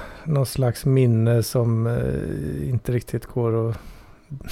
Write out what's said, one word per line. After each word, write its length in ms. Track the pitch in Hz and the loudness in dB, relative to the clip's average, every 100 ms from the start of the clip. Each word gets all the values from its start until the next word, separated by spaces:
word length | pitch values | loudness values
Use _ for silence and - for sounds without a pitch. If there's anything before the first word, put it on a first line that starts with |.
| - - | -12 -10
någon 220 | 160 143 123 | -2 0 0
slags 400 | - 123 - 139 | 0 0 0 2
minne 560 | 131 123 113 113 117 | 4 6 4 4 2
som, 440 | 107 127 117 113 117 | 2 0 2 2 0
eh, 840 | 123 131 135 - - 147 143 143 | 0 -2 -2 -4 -4 -4 -4 -2
inte 240 | 123 - | -2 0
riktigt 340 | 123 - 123 - | -2 -2 -8 -4
går 420 | 127 117 113 113 | -2 0 2 0
att 80 | 113 - - - - _ 139 - | -4 -10 -20 -20 -20 _ -14 -8